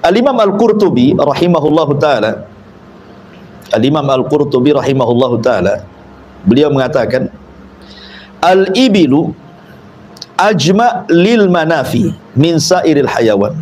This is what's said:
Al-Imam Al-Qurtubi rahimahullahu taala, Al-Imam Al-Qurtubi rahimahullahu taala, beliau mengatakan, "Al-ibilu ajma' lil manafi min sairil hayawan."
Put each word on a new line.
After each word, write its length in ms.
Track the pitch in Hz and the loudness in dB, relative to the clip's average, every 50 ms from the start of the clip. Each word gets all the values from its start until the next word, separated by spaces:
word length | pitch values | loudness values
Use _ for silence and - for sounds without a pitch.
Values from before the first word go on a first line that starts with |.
| - | 0
Al-Imam 320 | 175 185 226 240 285 262 | 2 0 2 0 0 0
Al-Qurtubi 760 | 233 214 202 190 202 233 220 208 208 208 185 - 123 123 143 | 2 0 0 0 0 0 0 2 2 0 0 0 2 0 2
rahimahullahu 800 | - - - 143 139 - 170 175 175 160 143 156 151 160 160 143 143 139 | 2 0 0 -2 0 0 0 0 0 0 0 0 0 0 0 -2 -2 0
taala, 480 | 156 151 139 113 107 107 - - - - - - - - - - - - - - - - - - - - - - - - - - - - | 0 0 0 0 -2 -4 -4 -6 -14 -20 -20 -20 -20 -20 -20 -20 -20 -20 -20 -20 -20 -20 -20 -20 -20 -20 -20 -20 -20 -20 -20 -20 -8 -4
Al-Imam 400 | - 113 110 139 151 156 143 143 | -2 0 0 0 0 0 0 0
Al-Qurtubi 640 | 135 127 120 147 147 147 143 - 123 127 123 147 | -2 -2 0 -2 0 -2 0 0 0 0 2 2
rahimahullahu 720 | 147 139 120 135 135 131 123 110 120 120 131 123 120 117 110 | 0 0 0 -2 0 0 0 0 2 0 0 0 -2 -2 -2
taala, 400 | 127 117 98 90 98 104 104 - - - - - - - - - - - - - 95 | -2 -2 0 0 -2 -2 -4 -8 -16 -20 -20 -20 -20 -20 -20 -20 -20 -20 -4 0 2
beliau 240 | 117 135 151 147 | 2 2 2 0
mengatakan, 560 | 139 135 131 123 127 135 117 110 120 127 - - - - - - - - - - - - - - - - - - - - - - - - | 0 -2 -2 -2 -2 -2 -2 -2 -2 -4 -4 -6 -10 -16 -20 -20 -20 -20 -20 -20 -20 -20 -20 -20 -20 -20 -20 -20 -20 -20 -20 -20 -8 -2
"Al-ibilu 960 | - - 170 190 190 190 190 240 262 262 196 202 165 131 131 151 156 - - - - - - - - - - - - - - - - - - - - - - - | 0 2 2 2 2 0 0 0 2 2 2 2 2 2 2 0 0 -4 -8 -12 -20 -20 -20 -20 -20 -20 -20 -20 -20 -20 -20 -20 -20 -20 -20 -20 -20 -12 -6 -2
ajma' 640 | 180 208 214 160 135 160 190 208 240 247 - - - - | 0 0 0 0 0 0 2 2 2 0 -2 -4 -4 0
lil 400 | 170 170 175 214 240 226 202 185 | 2 2 2 2 2 2 2 2
manafi 640 | 175 175 156 160 165 151 123 - - - 202 160 - - - - | 0 0 0 0 -2 -2 -2 -4 -4 -2 -2 -4 -6 -10 -16 -6
min 240 | - 127 147 170 165 | -2 0 0 2 0
sairil 480 | 160 165 - 185 180 - 165 151 143 139 | -2 0 0 0 0 2 2 2 2 0
hayawan." 480 | 139 - - 117 110 104 98 101 107 - - | 0 -2 0 0 0 2 0 -2 -2 -4 -8